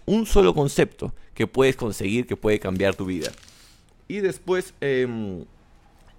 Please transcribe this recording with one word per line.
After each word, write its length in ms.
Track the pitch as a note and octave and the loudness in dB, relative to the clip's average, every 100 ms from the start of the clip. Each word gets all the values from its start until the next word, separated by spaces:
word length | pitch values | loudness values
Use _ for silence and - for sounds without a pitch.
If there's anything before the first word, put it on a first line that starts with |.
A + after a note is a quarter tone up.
| - | -2
un 200 | G#3 A3 | 0 4
solo 280 | G3+ F#3 | 6 6
concepto 600 | D#3+ C#3 - D3+ - - - - | 4 0 2 0 -2 -10 -10 -14
que 140 | - A2+ | -4 -2
puedes 280 | B2 C3+ C3 | 2 2 2
conseguir 520 | A#2+ F#2+ G2 A#2 A#2+ | -4 -4 -2 -2 -2
que 100 | G2+ | -2
puede 220 | G#2+ G#2+ | 0 0
cambiar 360 | F#2+ F#2 G2 F#2 | 0 0 0 0
tu 100 | F#2 | -4
vida. 240 | F2+ C#2+ - - - - - _ _ - | -4 -6 -10 -20 -20 -20 -20 _ _ -10
Y 100 | G3+ | -4
después, 560 | F#3+ - - F#3 F3+ - | -4 -4 -2 -2 -4 -6
em, 640 | C#3 C3 B2 A2+ G#2 F2+ - - _ - _ _ - | -2 0 0 -4 -8 -10 -14 -20 _ -20 _ _ -20